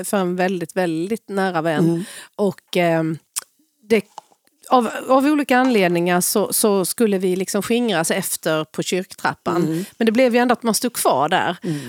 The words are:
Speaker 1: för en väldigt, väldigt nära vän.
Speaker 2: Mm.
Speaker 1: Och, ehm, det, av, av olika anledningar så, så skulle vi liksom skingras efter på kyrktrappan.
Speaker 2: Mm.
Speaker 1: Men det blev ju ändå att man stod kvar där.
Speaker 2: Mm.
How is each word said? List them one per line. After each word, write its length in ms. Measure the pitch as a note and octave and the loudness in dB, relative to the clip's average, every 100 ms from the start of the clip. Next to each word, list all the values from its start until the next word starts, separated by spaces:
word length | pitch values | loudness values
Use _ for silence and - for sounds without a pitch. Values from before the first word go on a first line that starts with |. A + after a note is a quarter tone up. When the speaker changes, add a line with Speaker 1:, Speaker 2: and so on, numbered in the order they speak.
Speaker 1:
för 120 | F#3 G#3 | -4 -2
en 200 | F3+ F3+ | 0 0
väldigt, 400 | F#3 F#3+ E3 F#3+ | -2 -2 -6 -4
väldigt 520 | F3+ D#3+ F3+ A3+ - | -2 -2 -4 -6 -6
nära 340 | G3 F#3+ F3 | -4 -2 -2
vän. 220 | D#3+ D3+ E3 | 0 2 2
Speaker 2:
Mm. 160 | E3+ G3 - - - | 0 -4 -14 -14 -4
Speaker 1:
Och, 400 | G3+ - _ F#3 | -4 -4 _ 0
ehm, 420 | E3+ E3 D#3+ D#3+ _ - - _ _ _ A3 | 2 2 -2 -6 _ -14 -14 _ _ _ -2
det, 160 | A3 - - - _ _ _ - | -2 -2 -12 -20 _ _ _ 0
av, 220 | B3+ A3 - - | 2 2 -4 0
av 160 | C4 C#4 | 2 4
olika 320 | D4+ C#4+ B3 | 2 2 2
anledningar 640 | C4 A3+ F3+ F3 F3 F3+ | 4 4 4 2 2 2
så, 320 | F3 A3 F#3+ | 2 0 0
så 320 | - A3 G3+ | 0 2 2
skulle 340 | F3 - A3+ G3 | 0 0 0 2
vi 180 | F#3+ F3+ | 0 -2
liksom 260 | F#3 G#3 | -2 -4
skingras 480 | F#3+ A#3 A#3+ F3 E3 | -2 0 0 0 0
efter 540 | F3+ - - E3+ D#3 | -2 -4 -4 -2 -2
på 180 | D#3 - | -2 -6
kyrktrappan. 800 | E3 F3+ F#3 - - C#3+ - F#3 | -4 -4 -4 -6 -4 -4 -4 -2
Speaker 2:
Mm. 220 | D#3 D#3+ F#3+ - | -2 -2 -6 -2
Speaker 1:
Men 80 | A3+ | 0
det 60 | |
blev 220 | A3 C4 | 2 4
ju 60 | A#3 | 4
ändå 120 | B3 | 2
att 100 | A#3 | 0
man 120 | A#3 | 0
stod 180 | G#3 B3 | -2 -2
kvar 360 | - - C#3 D3 | -2 0 2 2
där. 280 | F3+ G#2+ F3 | 2 0 -4
Speaker 2:
Mm. 180 | F#3+ D3 | -6 -6